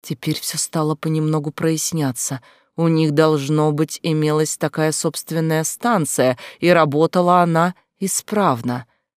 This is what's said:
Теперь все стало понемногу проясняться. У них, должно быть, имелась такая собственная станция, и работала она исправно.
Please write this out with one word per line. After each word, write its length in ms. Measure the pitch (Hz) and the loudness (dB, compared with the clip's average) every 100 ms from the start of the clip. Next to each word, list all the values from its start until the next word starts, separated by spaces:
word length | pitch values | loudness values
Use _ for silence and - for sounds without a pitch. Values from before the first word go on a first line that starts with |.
Теперь 360 | - 151 - 151 | -10 -8 -4 -4
все 200 | - 160 | -6 -6
стало 380 | - 165 151 156 | -4 -2 -2 -2
понемногу 560 | 165 156 156 156 147 | -2 -2 0 -2 -4
проясняться. 880 | - 165 156 - 165 139 123 - 127 _ _ _ - | -4 -2 -2 -4 -2 -2 -4 -8 -8 _ _ _ -2
У 140 | 165 | 0
них, 240 | 160 160 | 2 2
должно 580 | 147 156 156 139 156 151 | 4 4 2 0 0 2
быть, 300 | 147 156 - | 0 -2 -4
имелась 540 | 170 156 151 151 156 - | -4 0 0 0 -2 -2
такая 340 | 156 - 156 | -4 0 -2
собственная 720 | 151 170 - - 160 160 156 | 0 -4 -4 -6 -2 0 0
станция, 760 | 156 - 240 220 151 - 127 123 - - | -2 -4 0 0 0 2 2 0 -8 -2
и 80 | 170 | 4
работала 760 | 175 151 143 160 185 175 180 | 4 4 2 2 2 4 4
она 340 | 175 165 175 180 _ _ | 4 2 0 -2 _ _
исправно. 880 | 190 - - 208 185 123 120 123 120 _ _ | -6 -6 -4 0 2 0 -2 -6 -8 _ _